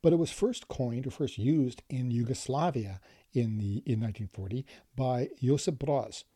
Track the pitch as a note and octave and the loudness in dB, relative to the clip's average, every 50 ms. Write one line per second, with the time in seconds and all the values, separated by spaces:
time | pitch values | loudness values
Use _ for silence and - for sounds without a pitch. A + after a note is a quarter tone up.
0 | - E3 E3+ E3 E3 C#3 - - G3 A#3+ A#3+ - - _ - - C3 A#2+ A#2 B2 | 6 6 6 6 4 0 0 0 0 0 0 -4 -10 _ -6 -4 -2 -2 -2 -4
1 | C3+ C#3 - - D3+ B2+ - - G#2 C3 D#3+ D#3 C3+ B2+ A#2 - _ _ D3 B2+ | -4 -6 -4 -4 -4 -4 -2 0 2 4 4 4 2 2 0 -8 _ _ -4 -2
2 | B2 B2 A#2 A#2+ A#2+ A2+ C3 - - - B2+ C#3+ E3 F3+ D3 B2 G#2+ G2 F#2+ F#2+ | 0 0 2 2 2 0 -2 -4 -4 -4 -2 0 0 0 0 -2 -4 -4 -8 -10
3 | _ - - _ _ _ _ B2+ A#2 A2 G#2+ G#2+ G#2 G2+ G2+ A2+ - - A#2 A2 | _ -20 -20 _ _ _ _ 0 0 0 0 -2 -2 -2 -2 -2 0 0 0 0
4 | A2+ A2 G2 - G#2+ F#2+ - - F#2+ F#2 A#2 B2+ C3+ - - - _ _ _ B2 | 0 -2 -2 -4 -8 -8 -8 -8 -6 -6 -6 -6 -6 -10 -16 -20 _ _ _ -2
5 | C3 B2+ B2+ A#2+ C3 - - - C3 B2 C#3+ D3 - - D#3 B2 - D3 C#3+ C3+ | 0 0 2 0 0 -2 -4 0 2 4 4 4 2 -2 -2 -2 -2 0 0 0
6 | A2 A2+ - - - _ _ | -2 -4 -10 -16 -18 _ _